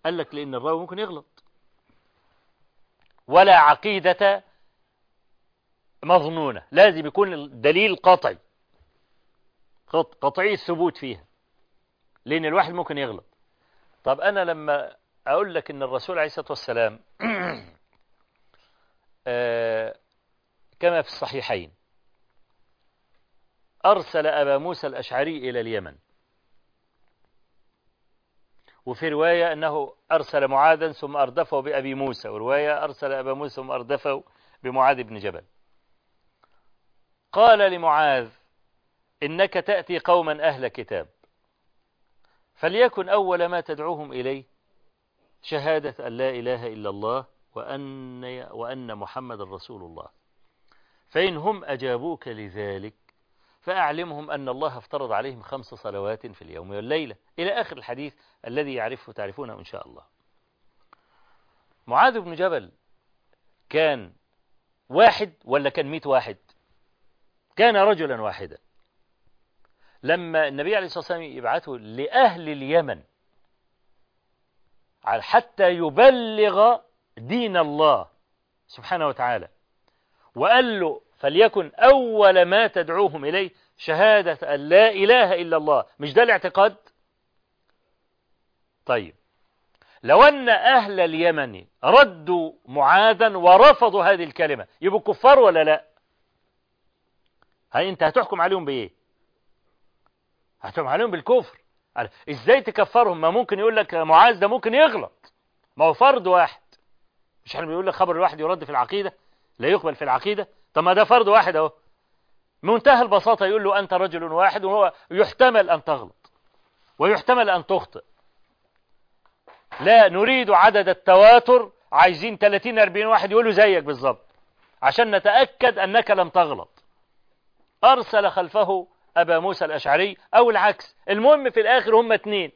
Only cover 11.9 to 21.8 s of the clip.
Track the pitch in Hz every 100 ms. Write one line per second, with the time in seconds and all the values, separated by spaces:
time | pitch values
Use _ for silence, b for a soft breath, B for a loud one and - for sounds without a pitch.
11.9 | _ _ _ 120 160 156 175 147 175 170
12.9 | 143 131 98 _ _ _ _ _ _ _
13.9 | _ 131 139 190 202 175 160 151 143 -
14.9 | _ _ _ - 156 202 160 - 139 135
15.9 | 127 - 175 151 - 147 147 - 117 113
16.9 | 110 _ _ 226 208 180 120 90 80 _
17.9 | _ _ _ _ _ _ _ _ _ _
18.9 | _ _ _ 127 120 120 117 117 110 110
19.9 | - _ _ _ _ _ _ _ _ 175
20.9 | 170 - - 139 139 - 104 78 _